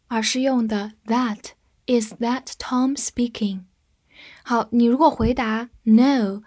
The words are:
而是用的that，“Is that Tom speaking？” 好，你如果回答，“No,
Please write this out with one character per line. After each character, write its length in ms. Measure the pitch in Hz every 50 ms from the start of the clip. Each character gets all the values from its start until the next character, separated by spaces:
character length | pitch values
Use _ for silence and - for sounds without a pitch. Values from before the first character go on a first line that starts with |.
| _
而 160 | - 233 220 220
是 160 | - - 254
用 240 | 262 269 262 240 226
的 260 | 214 214 202 202 214 - _ _
that，“Is 1080 | 220 226 247 254 226 208 - - - - _ _ _ _ _ _ - 247 233 220 220 -
that 320 | - 240 233 247 262 - - -
Tom 380 | - - - 254 247 262 269 277
speaking？” 720 | - - - - 247 240 240 - - 220 202 190 190 - _ _ _ _ _ _ _ _ _ _ - - - - - -
好， 260 | - 240 226 - -
你 140 | 233 240 240
如 120 | 233 240
果 120 | 269 330 302
回 240 | - - 220 226 254
答， 360 | 269 233 214 220 226 240 - - _ _
“No, 600 | 226 220 233 254 277 277 254 214 196 196 208 -